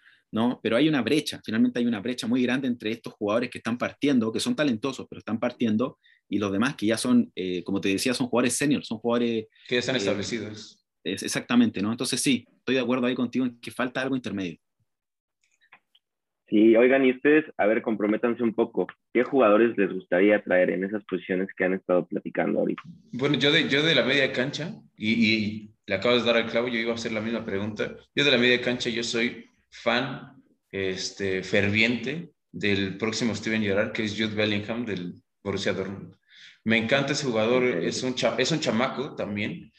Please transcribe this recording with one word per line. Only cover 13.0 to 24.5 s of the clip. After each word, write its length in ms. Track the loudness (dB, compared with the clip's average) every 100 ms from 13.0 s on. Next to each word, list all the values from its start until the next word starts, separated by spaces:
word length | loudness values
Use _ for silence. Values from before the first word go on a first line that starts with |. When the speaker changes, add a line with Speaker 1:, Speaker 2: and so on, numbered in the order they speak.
| 0
Speaker 1:
ahí 80 |
contigo 320 | 0 -2 -2 -4
en 120 | -4
que 100 | -14
falta 320 | -6 -4 -4
algo 120 | -4
intermedio. 440 | -4 -4 -6 -6 -10 _ _ _ _ _ _ _ _ _ _ _ -20 _ _ _ _ _ _ 0
Speaker 3:
Sí, 280 | 6 8 8
oigan, 280 | 6 6
y 60 | 4
ustedes, 340 | 2 4 4 2 0
a 100 | 2
ver, 160 | 2
comprométanse 580 | 0 -2 0 0 0 0
un 140 | -2
poco. 320 | 0 -2 0 -4 -6 _
¿Qué 120 | 0
jugadores 520 | 2 4 6 6 4 2
les 160 | -2
gustaría 480 | -2 0 4 6 4
traer 260 | 4 4 4
en 140 | 2
esas 180 | -2 -6
posiciones 440 | -6 -8 -4 -4 -4 -2
que 80 |
han 100 | -2
estado 320 | -2 0 0 0
platicando 540 | -6 -6 -4 -2 0
ahorita? 220 | -2 -4 -10 -20 -12
Speaker 2:
Bueno, 260 | -4 0 2
yo 140 | 4
de, 180 | 4 2
yo 140 | 2
de 140 | 4 2
la 80 |
media 280 | 4 2 2
cancha, 400 | 0 -4